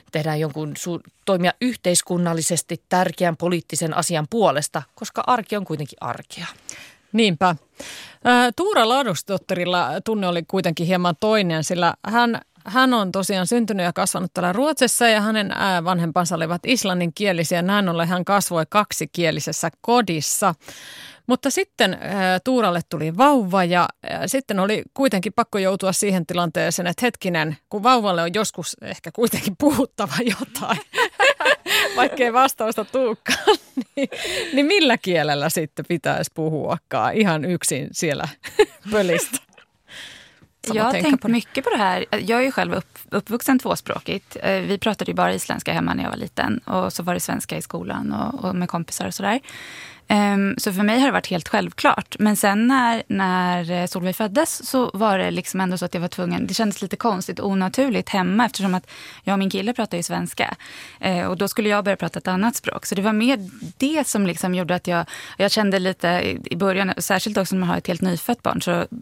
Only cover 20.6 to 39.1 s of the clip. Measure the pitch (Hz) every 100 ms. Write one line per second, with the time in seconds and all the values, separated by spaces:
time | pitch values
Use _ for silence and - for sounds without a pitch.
20.6 | - - - - - - - 247 277 370
21.6 | 381 - 202 - - 202 185 185 - 254
22.6 | 214 175 - 156 156 175 277 277 190 190
23.6 | 175 175 170 - - 165 185 269 - 202
24.6 | 196 208 - - 269 202 202 220 233 208
25.6 | 190 196 190 180 202 185 160 175 175 170
26.6 | 165 165 175 170 247 - 185 170 156 151
27.6 | _ 208 226 254 208 170 170 202 202 -
28.6 | 165 - - - 165 - 233 165 208 185
29.6 | 294 254 262 - 196 143 247 190 - -
30.6 | - - - 415 453 - 523 554 508 571
31.6 | - 427 370 392 269 - 240 233 262 -
32.6 | 226 240 208 262 254 - - - - 403
33.6 | - - - - 277 - 339 381 381 277
34.6 | 285 403 302 226 190 170 151 143 147 180
35.6 | 156 - 147 175 147 143 165 - 160 151
36.6 | - 170 - 127 113 - 202 156 175 175
37.6 | - 139 143 - 165 139 143 - - -
38.6 | - - 202 214 185